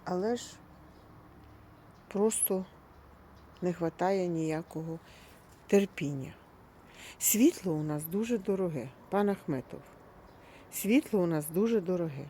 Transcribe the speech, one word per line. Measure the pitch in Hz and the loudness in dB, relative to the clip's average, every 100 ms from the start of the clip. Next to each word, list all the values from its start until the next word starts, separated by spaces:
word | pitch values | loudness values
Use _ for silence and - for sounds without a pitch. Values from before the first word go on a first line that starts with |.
Але | - 180 202 240 | -4 -2 -2 -2
ж | - - - - - - - - - - - - - - - - - | -6 -18 -20 -20 -20 -20 -20 -20 -20 -20 -20 -20 -20 -20 -20 -20 -8
просто | 196 214 220 - 190 185 - - - - - - - - - | 0 2 2 0 -2 -2 -14 -20 -20 -20 -20 -20 -20 -20 -4
не | 180 | -2
хватає | 170 170 - 180 196 180 | 0 -2 0 0 2 0
ніякого | 165 160 156 170 156 160 165 - - - - - - - | 0 -2 -2 -4 -8 -8 -10 -12 -20 -20 -20 -20 -20 2
терпіння. | 202 196 - 143 139 131 - - - - - - - - - | 4 4 -2 -6 -4 -8 -14 -20 -20 -20 -20 -20 -20 -20 -4
Світло | - 208 277 - 190 | 0 6 6 4 -2
у | 156 | -2
нас | 151 151 | -2 -4
дуже | 160 190 226 233 | -4 -4 -2 -2
дороге, | 185 190 185 151 120 - - | 0 0 0 -2 -8 -12 -4
пан | 196 208 | 2 2
Ахметов. | 196 - 135 - - - - - - - - - - - | 0 -2 -4 -4 -14 -16 -20 -20 -20 -20 -20 -20 -20 -14
Світло | - 196 247 - 208 | -6 2 2 4 2
у | 175 | 2
нас | 160 151 | 0 0
дуже | 165 226 226 | 0 2 2
дороге. | 175 185 165 135 143 | 0 -2 -2 -6 -12